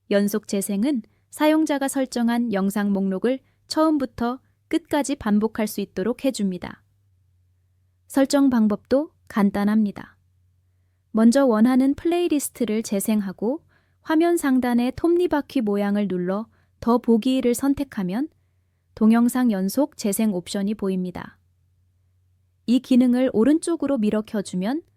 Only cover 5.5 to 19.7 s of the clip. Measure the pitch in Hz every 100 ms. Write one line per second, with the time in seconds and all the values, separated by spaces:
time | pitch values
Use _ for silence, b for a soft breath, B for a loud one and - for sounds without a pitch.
5.5 | - 214 - 196 - 190 - 269 - 202
6.5 | 180 - - _ _ _ _ _ _ _
7.5 | _ _ _ _ _ - - 269 285 277
8.5 | 247 214 202 - 262 320 _ - - 202
9.5 | 190 202 220 214 - - _ _ _ _
10.5 | _ _ _ _ _ _ 214 226 247 269
11.5 | 214 233 254 269 277 339 349 349 302 -
12.5 | - 226 214 226 196 - 214 196 180 208
13.5 | 294 _ _ _ _ - 320 339 349 285
14.5 | 254 247 240 247 - 330 349 349 294 -
15.5 | 269 214 202 202 202 202 180 175 190 226
16.5 | _ _ _ - 240 247 233 254 262 247
17.5 | 240 277 277 277 - 180 196 302 _ _
18.5 | _ _ _ _ - 220 226 240 254 247
19.5 | 196 190